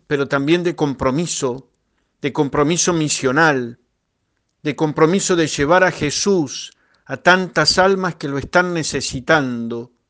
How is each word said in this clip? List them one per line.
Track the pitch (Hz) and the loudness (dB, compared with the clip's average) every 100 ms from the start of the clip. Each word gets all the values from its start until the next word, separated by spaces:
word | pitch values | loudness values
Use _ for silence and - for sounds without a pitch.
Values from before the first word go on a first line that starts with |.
| - | -6
pero | 147 131 | -4 -2
también | 143 139 175 | -2 2 2
de | 175 165 | 0 -2
compromiso, | 147 127 135 135 175 - 131 127 - _ _ _ _ _ | -2 0 0 0 -2 -4 -6 -6 -12 _ _ _ _ _
de | 143 | -4
compromiso | 143 139 151 147 170 - | -2 0 2 2 2 0
misional, | 170 151 - 131 139 165 135 120 117 _ _ _ _ _ _ _ _ | 0 0 -2 0 2 2 2 -4 -10 _ _ _ _ _ _ _ _
de | 151 131 | -8 -2
compromiso | 156 147 156 190 - 175 | -2 2 2 2 2 0
de | 156 | 0
llevar | - 143 180 | -2 2 4
a | 185 | 4
Jesús | - 147 - 202 190 139 - - - _ _ | 0 -4 -2 0 0 0 -6 -16 -20 _ _
a | - 135 | -12 -2
tantas | 175 185 175 - 151 - | 2 4 2 0 2 4
almas | 190 190 185 | 4 2 -2
que | - 143 | -6 -6
lo | 139 | -6
están | 131 180 180 | 0 0 2
necesitando, | 170 143 143 - 135 123 165 131 120 117 117 123 _ _ | -2 -4 -6 -6 -6 0 2 2 -4 -6 -8 -10 _ _